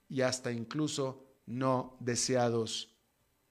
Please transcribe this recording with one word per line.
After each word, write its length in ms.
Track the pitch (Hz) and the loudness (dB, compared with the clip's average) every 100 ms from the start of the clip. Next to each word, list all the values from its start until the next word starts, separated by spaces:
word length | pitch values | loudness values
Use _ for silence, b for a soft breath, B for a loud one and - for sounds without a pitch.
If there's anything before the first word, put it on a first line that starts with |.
| - | -6
y 140 | 131 | 0
hasta 280 | 127 127 123 | 0 0 -4
incluso 760 | 120 113 151 151 147 135 127 - _ | -4 -4 -2 -2 -2 -4 -6 -18 _
no 540 | - 120 131 127 127 - | -8 -2 2 2 0 -6
deseados. 960 | 120 117 - 127 120 117 113 - - _ _ _ _ _ _ | -2 0 2 4 4 2 0 -4 -8 _ _ _ _ _ _